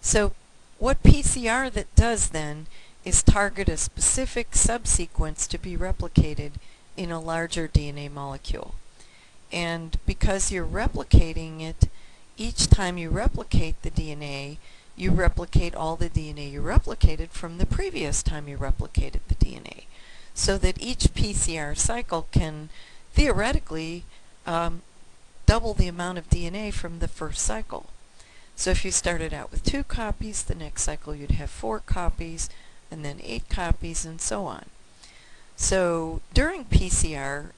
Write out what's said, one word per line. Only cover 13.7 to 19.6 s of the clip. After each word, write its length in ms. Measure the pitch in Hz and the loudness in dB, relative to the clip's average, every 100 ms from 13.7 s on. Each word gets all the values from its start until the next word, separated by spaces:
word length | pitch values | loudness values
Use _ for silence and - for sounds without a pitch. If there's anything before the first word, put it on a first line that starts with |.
| - | 0
the 80 | - | -2
D 200 | - 160 | -4 -6
N 120 | 147 | -8
A, 360 | 147 139 139 151 - - - - | -8 -10 -10 -12 -16 -20 -20 -4
you 160 | 185 | 2
replicate 600 | 175 175 - 175 - 175 170 | 6 6 2 2 4 4 -2
all 180 | 160 | -4
the 140 | 165 165 | 0 0
D 220 | 160 156 | 0 -4
N 80 | 151 | -8
A 80 | 143 | -10
you 140 | 143 | -4
replicated 680 | 147 240 - - - 156 165 | 2 2 2 4 6 6 0
from 280 | - 170 170 | -6 -8 0
the 80 | 190 | 0
previous 560 | - 392 339 151 139 | 2 -2 -2 -2 0
time 260 | - 156 147 | -2 -4 -8
you 100 | 139 | -6
replicated 640 | 135 - 131 - 139 - - | -6 -4 -4 -2 0 -2 -2
the 80 | - | 2
D 200 | - | 2
N 60 | 62 | 0